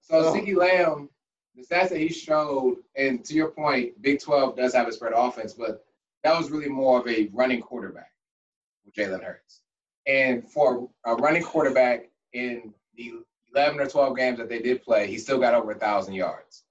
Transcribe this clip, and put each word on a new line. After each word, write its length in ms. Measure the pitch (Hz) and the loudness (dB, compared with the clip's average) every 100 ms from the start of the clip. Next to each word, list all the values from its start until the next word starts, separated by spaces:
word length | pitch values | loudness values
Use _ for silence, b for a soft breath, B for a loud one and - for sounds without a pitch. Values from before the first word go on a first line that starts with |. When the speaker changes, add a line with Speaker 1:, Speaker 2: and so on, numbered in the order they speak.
Speaker 1:
so 120 | _ 160 160 | _ 4 4
Speaker 2:
Oh. 60 | |
Speaker 1:
C 100 | 202 | 0
D 100 | 196 | 0
Lamb, 540 | 180 180 185 170 147 143 _ _ _ _ 127 | 2 4 4 2 0 -10 _ _ _ _ -20
the 60 | |
stats 260 | 127 175 185 | -4 0 0
that 100 | 165 | 0
he 100 | 160 | -2
showed, 680 | 165 160 151 147 135 127 123 - 139 | -4 0 0 0 0 0 -2 -10 -4
and 280 | 135 123 | -2 -2
to 100 | - | -2
your 160 | 156 156 | -2 -2
point, 500 | 156 151 131 120 101 | -2 -2 0 -4 -4
Big 180 | 127 143 | -2 -2
Twelve 360 | - 143 131 120 | 2 2 2 0
does 180 | 127 | 0
have 120 | 123 117 | 2 0
a 40 | |
spread 220 | 110 117 113 | -4 -2 0
offense, 360 | 120 117 110 | 0 -2 -12
but 300 | - 113 110 _ _ _ _ | -8 -8 -8 _ _ _ _
that 140 | 151 165 | 0 0
was 140 | 143 | -2
really 180 | 151 147 | -6 -6
more 320 | 135 131 123 | 0 4 4
of 60 | 120 | 2
a 200 | 113 101 | -2 -2
running 280 | 104 127 120 | 0 0 0
quarterback 500 | - 123 95 - - _ _ _ _ _ _ _ | -4 -12 -12 -16 -20 _ _ _ _ _ _ _
with 100 | _ | _
Jalen 280 | - 98 92 | -6 -6 -4
Hurts. 360 | 90 - _ _ _ _ _ _ 143 | -10 -16 _ _ _ _ _ _ 0
And 420 | 135 131 120 113 | 2 2 0 -4
for 400 | 147 143 120 123 _ | 2 2 2 -8 _
a 100 | 117 | -4
running 280 | 117 143 165 | 2 2 2
quarterback 680 | 165 160 143 127 123 117 - _ _ | 0 0 2 4 4 2 -4 _ _
in 400 | 123 123 120 110 _ _ - | -8 -8 -8 -12 _ _ -16
the 160 | 117 117 - _ _ | -16 -16 -20 _ _
eleven 240 | 123 147 147 | 0 0 0
or 60 | 135 | -2
twelve 300 | 147 135 123 | 2 0 2
games 220 | 127 120 | -2 -2
that 100 | 117 | -8
they 100 | 117 | -4
did 240 | 120 127 | -2 -2
play, 240 | - 110 101 | 0 0 0
he 120 | 107 | -6
still 200 | - 135 | -2 0
got 160 | 123 | 2
over 160 | 117 107 | 2 0
a 80 | 101 | -4
thousand 360 | 107 101 95 | -2 -2 -4
yards. 500 | 95 87 76 - - _ | -6 -6 -6 -18 -20 _